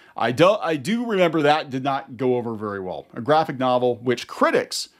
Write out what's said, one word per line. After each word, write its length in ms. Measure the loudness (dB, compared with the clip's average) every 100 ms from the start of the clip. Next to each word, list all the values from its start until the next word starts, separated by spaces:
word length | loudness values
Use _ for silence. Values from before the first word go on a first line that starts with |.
| -18 -4
I 160 | -2
do, 180 | 4 4 4
I 140 | -2
do 320 | -4 -2 -4 -2
remember 360 | 2 2 4
that 280 | 2 2 0
did 140 | -4
not 320 | -2 -4 -6 -4
go 200 | 0 0
over 180 | -2
very 260 | -6 -6 -6
well. 260 | -8 -10 -10
A 60 | -8
graphic 360 | 2 2 2 -2
novel 440 | 0 2 2 0
which 240 | -2 -2 -4
critics 600 | 0 2 2 -2 -8 -10